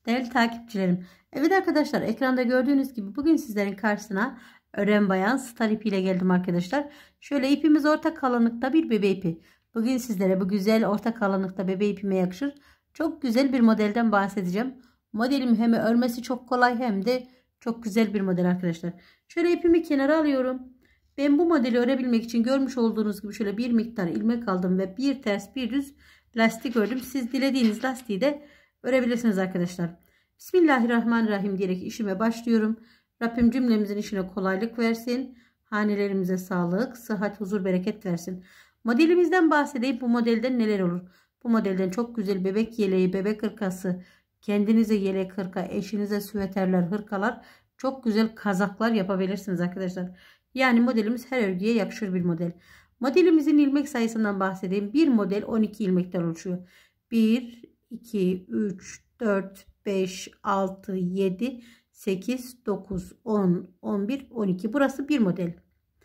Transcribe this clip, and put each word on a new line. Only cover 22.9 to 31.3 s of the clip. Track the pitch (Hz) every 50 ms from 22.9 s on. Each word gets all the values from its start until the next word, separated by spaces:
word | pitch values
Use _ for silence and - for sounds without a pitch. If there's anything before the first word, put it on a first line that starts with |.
| 196 214 214 214 196 208
gibi | - 202 202
şöyle | - 226 196 196 214
bir | 247 247
miktar | 240 220 214 - - - 185 170
ilmek | - 214 208 226 240 233 - 202
aldım | 185 185 180 180 185 185
ve | 190 185 - -
bir | 262 277 269 269
ters | - 214 202 202 - - -
bir | 269 254 214
düz | 240 277 277 - - _ _ - - _ _ _ -
lastik | 226 226 220 226 226 - 269 233
ördüm. | 233 202 202 262 262
Siz | - - - 277 240 233
dilediğiniz | - 262 262 269 254 269 240 220 202 208 -
lastiği | 262 254 247 - - 202 185
de | 247 285 294 285 - - - _ _ _ _ _ -
örebilirsiniz | 247 254 262 240 233 247 233 240 226 190 185
arkadaşlar. | 185 185 185 180 175 175 - - 170 165 - - _ _ _ _ _ _ _ _
Bismillahirrahmanirrahim | - - - 370 339 302 277 254 226 240 240 233 233 233 233 226 220 214